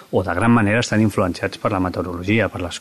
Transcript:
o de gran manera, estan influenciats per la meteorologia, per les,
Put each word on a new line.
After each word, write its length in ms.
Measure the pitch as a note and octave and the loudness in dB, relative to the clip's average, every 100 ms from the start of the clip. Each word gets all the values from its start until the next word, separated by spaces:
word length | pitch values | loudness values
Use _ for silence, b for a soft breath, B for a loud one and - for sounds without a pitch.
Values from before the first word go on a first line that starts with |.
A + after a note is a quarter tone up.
| B | B
o 100 | - | -2
de 120 | F#2 F2 | 0 0
gran 160 | A#2 | 4
manera, 300 | A#2 G2+ A2 | 4 4 2
estan 180 | A#2+ G#2+ | 0 2
influenciats 560 | G#2+ G2 F#2+ E2+ G2 - | 2 2 -2 -2 -6 -4
per 140 | A#2 | -4
la 80 | G2+ | -2
meteorologia, 640 | F2+ E2 F2+ F2 F2+ A2+ F#2+ | -2 -2 -6 -6 0 2 0
per 80 | - | -2
les, 160 | F2 - | -8 -10